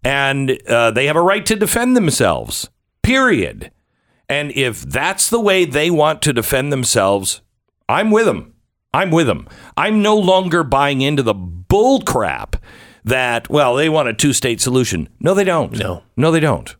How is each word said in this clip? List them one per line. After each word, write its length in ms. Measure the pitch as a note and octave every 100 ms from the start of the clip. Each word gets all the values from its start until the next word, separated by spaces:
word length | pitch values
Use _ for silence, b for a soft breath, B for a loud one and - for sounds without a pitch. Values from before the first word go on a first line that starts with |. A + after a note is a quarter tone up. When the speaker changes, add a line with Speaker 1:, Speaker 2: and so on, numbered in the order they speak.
Speaker 1:
And, 560 | C3 C#3 C#3 C#3 C3+ C3 -
uh, 240 | A#2 A#2
they 140 | A2 C#3
have 100 | D#3
a 60 |
right 240 | F3 G#3 E3+
to 100 | A3
defend 400 | G#3 - B3 B3+
themselves, 720 | F3+ - G#2+ C#2+ A1+ - - _ _ _
period. 680 | - C4 C4 D#3+ E2 A1 - _ _ _ _ _ _
And 220 | C#3 D3
if 300 | C#3 C3 G#2
that's 480 | - C#3 D#3 F#3+ -
the 100 | A#3
way 260 | G#3 F#3+ F3
they 260 | C#3 D#3+
want 300 | E3 D3+ D#3
to 100 | D3+
defend 380 | A#2+ A2 C3+ C#3
themselves, 680 | C#3 B2 A#2 G2 G2+ F#2+ - _ _ _ _ _
I'm 200 | C3 A3
with 180 | G#3+ A3+
'em. 260 | G2+ - _ _ _ _
I'm 180 | C#3 F#3+
with 180 | D#3+ D3
'em. 180 | D#2+ - B B -
I'm 260 | F#3 G#3+
no 140 | G#3 G#3+
longer 480 | F#3 F#3+ F#3 F3
buying 380 | D3+ C3+ C#3+ C#3
into 220 | C3+ C#3+
the 100 | A#2
bull 680 | G2+ F2+ E2+ F#2 G3 A#3 C4+
crap 540 | - C3 G2 C2 - - B B B B
that, 460 | G#2+ C3 B2+ A#2+ -
well, 260 | D3 C3+ B2
they 140 | D#3+
want 180 | D#3 B2+
a 40 |
two-state 480 | A2 D3 C3 C3 A#2
solution. 480 | - B2+ A#2+ F2+ D2+ _
No, 140 | D3+
they 100 | F#3+
don't. 300 | F#3+ E3+ A#2+ A2+
Speaker 2:
No. 260 | F#2 F2+ _ -
Speaker 1:
No, 160 | D3+
they 80 | D#3+
don't. 340 | D3+ F#2 - -